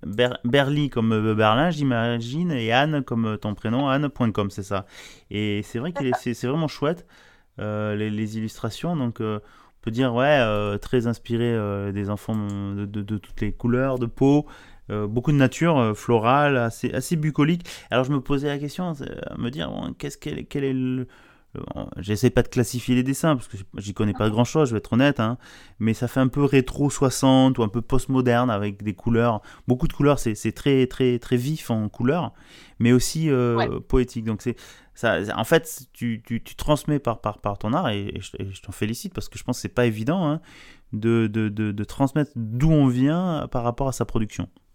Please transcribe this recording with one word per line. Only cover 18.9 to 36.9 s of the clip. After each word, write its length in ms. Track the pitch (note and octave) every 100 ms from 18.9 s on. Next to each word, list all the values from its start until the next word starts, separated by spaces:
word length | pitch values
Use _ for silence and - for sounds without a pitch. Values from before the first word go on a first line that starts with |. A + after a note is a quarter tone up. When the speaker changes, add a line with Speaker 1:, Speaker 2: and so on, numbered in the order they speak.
| C#3+
Speaker 1:
euh, 160 | - - - -
me 120 | A#2
dire, 200 | D3 C#2+
bon, 240 | G1+ -
qu'est-ce 240 | - C#3+ -
qu'elle, 280 | D3+ D#3 -
quel 200 | D3 C3+
est 80 |
le, 340 | C3 B2+ B2+ B2 - - _ _
le, 100 | - - - - -
j'essaie 320 | F2+ G#2 B2
pas 140 | B2
de 40 | -
classifier 440 | B2 A#2 B2 A#2
les 100 | B2+
dessins, 320 | B2+ C3+ D#3+ C3+
parce 120 | -
que 100 | F#2 - -
j'y 160 | G2+
connais 200 | - G#2+
pas 160 | F#2 G#2+
grand-chose, 400 | G#2+ B2 D#3 C#3
je 40 | A2
vais 20 |
être 140 | -
honnête, 260 | A2+ C#3+ C#3
hein, 180 | A2 B2 - - - -
mais 140 | G#2+
ça 140 | A2 A#2+
fait 120 | C3+
un 80 | C3
peu 160 | C#3+
rétro 460 | C#3+ C#3 B2+ - C#3+
soixante 680 | - C3+ - C3+ C3 C3 B2
ou 60 |
un 60 | G#2+
peu 120 | A#2
post-moderne, 680 | - C3 - C3 B2 A#2+ B2+
avec 320 | G2+ G#2 G2+
des 100 | G#2
couleurs, 480 | F#2 - A2+ A#2+ G#2+ - - -
beaucoup 200 | B2+ E3
de 60 |
couleurs, 260 | - C#3+ C#3+
c'est, 160 | A#2 G#2+
c'est 160 | A2+
très, 340 | - C#3+ C3+ B2+
très, 300 | - B2+ A#2+
très 180 | - B2
vif 320 | C3 D#3 -
en 180 | A2+ G#2
couleurs, 420 | - B2 E3+ A2+ - - - - -
mais 120 | A#2+
aussi, 380 | B2 - D#3+ D#3+
euh, 260 | C3 A#2+ A#2
Speaker 2:
Ouais. 140 | A#2 B2 -
Speaker 1:
poétique. 360 | C3 B2 A#2 A2
Donc, 160 | G#2+
c'est, 140 | B2 A2+ - - _
ça, 240 | - A#2 E2+ G#2 -
en 80 |
fait, 440 | - E3 - - C3
tu, 280 | - A#2+ A2+ -
tu, 180 | A#2
tu 120 | - -
transmets 440 | - D3 -